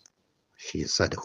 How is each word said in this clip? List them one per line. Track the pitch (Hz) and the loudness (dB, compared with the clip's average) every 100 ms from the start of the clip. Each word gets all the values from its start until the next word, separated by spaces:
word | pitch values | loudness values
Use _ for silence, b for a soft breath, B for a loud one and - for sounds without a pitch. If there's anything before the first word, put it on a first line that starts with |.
| b _ _ _ _ - | b _ _ _ _ -18
Shi | - - | -6 -4
yasa | 76 - - | 0 2 2
da | - | 0